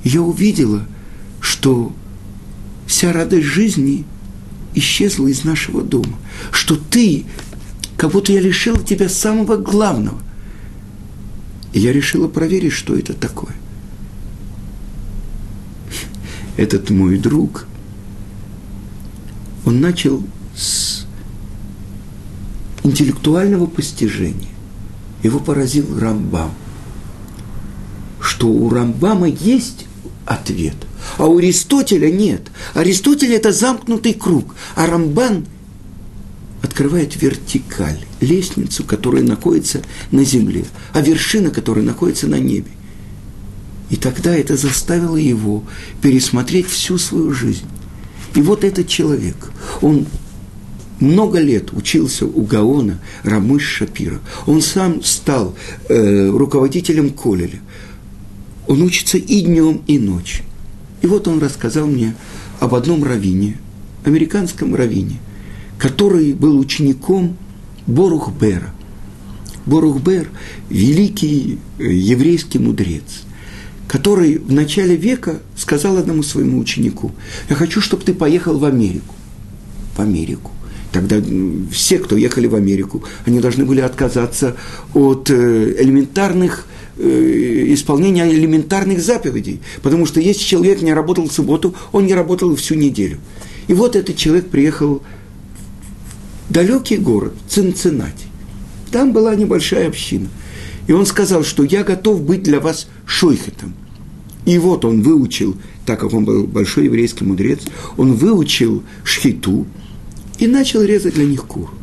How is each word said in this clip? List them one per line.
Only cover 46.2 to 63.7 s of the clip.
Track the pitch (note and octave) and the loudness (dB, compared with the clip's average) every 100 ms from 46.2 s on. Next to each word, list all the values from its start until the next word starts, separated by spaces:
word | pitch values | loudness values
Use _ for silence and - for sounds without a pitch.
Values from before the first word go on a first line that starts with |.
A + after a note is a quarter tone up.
| - A#2+ B2 F3+ F#3 | 2 -2 2 0 0
всю | - - F3+ | -4 -2 -2
свою | - F#3 D#3 | 0 0 0
жизнь. | C3 A#2+ - - - - - - - - | 0 -2 -2 -6 -14 -14 -16 -16 -16 -2
И | - | 2
вот | D3 G#3 | 4 4
этот | G3+ F#3+ E3+ | 2 0 -2
человек, | - D#3 C#3+ F2+ - - - - - | 0 0 0 -2 -6 -12 -14 -12 0
он | D3 D3 - - - - - - - - - - | 4 4 2 -6 -10 -16 -16 -16 -14 -14 -14 0
много | C3+ F3+ G#3 F3 | 4 6 4 4
лет | D3 A2 - | 4 2 0
учился | - - D#3+ C3 - - | -6 0 0 0 -2 -2
у | - | 0
Гаона | G#2+ G#2+ G#2+ C#3+ A2 F2 - - | 2 2 4 4 2 -2 -10 -6
Рамыш | G2+ G#2+ G#2 C#3+ | 0 2 4 2
Шапира. | C#3+ - G#2 - F#2+ - - - - | 0 -4 -6 -4 -6 -6 -10 -8 2
Он | D#3 | 2
сам | D3+ F#3+ F#3 D#3+ | 4 0 0 0
стал, | - - - C3+ F#2 - - - - | -2 -2 0 0 0 -6 -14 -14 2
э, | A#2+ G#2 G2+ G2 | 4 6 6 4
руководителем | A2 C#3 C#3+ C3+ F3 F3 D#3 C#3+ | 4 4 4 2 2 2 2 2
коллеля. | C#3+ B2 F#2 F2 G2+ - - - - - - - - - - - | 0 0 0 -2 -8 -16 -18 -18 -18 -18 -18 -16 -16 -16 -12 0
Он | C#3 | 4
учится | F3+ F3 - F#3+ | 4 2 0 0
и | - G3+ | 2 2
днём, | E3+ E3 D#3+ D3+ - | 4 4 4 2 2
и | D3 | 2
ночью. | G2+ F2+ F2 - - - - - - - | 2 -2 -4 -6 -6 -12 -14 -14 -16 -2
И | F3 | 2
вот | G3+ - | 2 2
он | D#3+ | 2
рассказал | C#3+ B2+ D3+ D3+ D3+ | 0 -2 -2 0 0
мне | C3 A2+ A2+ - - - - | 0 0 -4 -12 -14 -14 -4
об | - | 0
одном | B2 C3 E3 | 2 2 2
раввине, | C#3 A#2+ G2 F#2 G2+ A2 - | 2 2 2 2 0 -4 -12